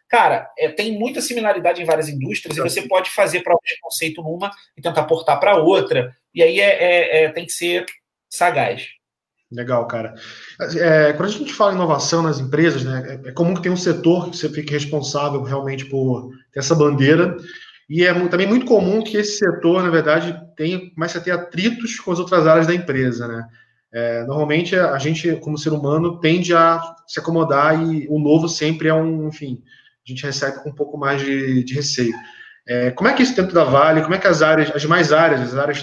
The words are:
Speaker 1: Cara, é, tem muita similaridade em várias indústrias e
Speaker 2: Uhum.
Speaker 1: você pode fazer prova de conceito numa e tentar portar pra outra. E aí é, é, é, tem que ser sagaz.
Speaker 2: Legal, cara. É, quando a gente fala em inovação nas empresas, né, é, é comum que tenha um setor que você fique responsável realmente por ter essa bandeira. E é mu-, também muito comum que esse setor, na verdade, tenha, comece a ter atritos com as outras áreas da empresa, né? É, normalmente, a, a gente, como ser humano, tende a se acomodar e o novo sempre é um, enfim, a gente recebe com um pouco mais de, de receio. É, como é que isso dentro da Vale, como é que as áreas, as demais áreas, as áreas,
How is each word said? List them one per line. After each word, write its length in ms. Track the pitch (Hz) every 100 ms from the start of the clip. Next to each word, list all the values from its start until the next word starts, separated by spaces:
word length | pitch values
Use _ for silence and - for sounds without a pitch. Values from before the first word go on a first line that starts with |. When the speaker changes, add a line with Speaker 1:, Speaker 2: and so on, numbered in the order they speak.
| -
Speaker 1:
Cara, 400 | 240 180 131 - -
é, 80 | 151
tem 280 | 156 220 208
muita 220 | 233 240
similaridade 600 | - 240 214 185 175 175
em 40 | 165
várias 240 | 156 147
indústrias 480 | 143 135 214 - 143
e 40 |
Speaker 2:
Uhum. 60 | 127
Speaker 1:
você 120 | 196
pode 260 | - 185 180
fazer 320 | - 175 175
prova 180 | 175 170 -
de 140 | -
conceito 420 | - - 160 160
numa 300 | 160 175 202 - _ -
e 40 |
tentar 220 | 170 156 151
portar 340 | 160 - 139
pra 160 | 202 185
outra. 560 | 160 190 - 131 123 - _ 165
E 80 |
aí 160 | 165 185
é, 240 | 202 -
é, 400 | 175 175 156 156
é, 60 | 156
tem 160 | 156 175
que 80 |
ser 320 | - 175 175 175 - _ _ -
sagaz. 560 | - 175 143 110 98 - - _ _ _ _ -
Speaker 2:
Legal, 340 | 120 123 123 117
cara. 280 | 117 113 - - - - - - 165
É, 340 | 170 156 151
quando 160 | 147 190
a 20 |
gente 220 | 214 294
fala 180 | - 202
em 20 | 185
inovação 480 | 170 143 - 165
nas 160 | 160 135
empresas, 440 | 131 151 165 135
né, 380 | 127 127 131 135 127
é, 40 |
é 20 |
comum 200 | 147 170
que 80 | 185
tenha 120 | 180
um 40 | 180
setor 520 | 180 156 165 170 -
que 60 | -
você 120 | 151
fique 240 | 151 147
responsável 720 | 147 143 151 127 143 143 139
realmente 420 | 110 139 135 135 135
por 440 | 135 131 120 120 - _
ter 80 | 139
essa 140 | 131
bandeira. 640 | 156 147 139 135 156 185 - - - - - -
E 160 | 160
é 80 | 180
mu-, 160 | 175 175
também 180 | 180 196
muito 180 | 247 247
comum 380 | 214 180 214
que 120 | 214 208
esse 200 | 208 -
setor, 460 | 190 - 170 185
na 80 | 180
verdade, 440 | 165 147 160 175 165 - -
tenha, 220 | 160 185 185 -
comece 220 | 170 175
a 20 |
ter 100 | 180
atritos 680 | 175 - 170 220 240 226 -
com 120 | -
as 60 | 175
outras 300 | 175 180 156
áreas 180 | 165 165
da 80 |
empresa, 540 | 175 175 131 127 120 120
né? 200 | 117 117 _ _ _ _
É, 300 | 117 117 117
normalmente, 520 | 120 147 147 156 175 185
a, 180 | 170
a 40 | 135
gente, 380 | 143 160 170 156
como 200 | 151 147
ser 140 | 160
humano, 480 | 151 143 156 170 170
tende 360 | 165 175 165 170
a 260 | 165 165 - - -
se 120 | 160
acomodar 600 | 165 165 156 139 151 160 165
e 200 | 160 143
o 80 | 151
novo 320 | 147 160 165
sempre 380 | - 156 160 156
é 60 |
um, 340 | 160 160 160 151
enfim, 340 | 151 139 120 _ _ _ _
a 60 | -
gente 140 | 127 143
recebe 380 | 127 139 -
com 80 | 151
um 20 | 139
pouco 220 | 143 147
mais 240 | 139 139
de, 420 | 139 135 135 127
de 120 | 123 135
receio. 400 | 143 - 120 117 - - - _ -
É, 260 | 123 123
como 180 | 123 220
é 40 |
que 80 | 269
isso 140 | 254 -
dentro 180 | -
da 120 | 170 139
Vale, 360 | 139 156 160
como 140 | 156 185
é 20 |
que 80 | 196
as 160 | 156
áreas, 300 | 156 160 143
as 80 | -
demais 300 | 151 175 156
áreas, 300 | 151 165 139
as 140 | 120 131
áreas, 220 | 147 143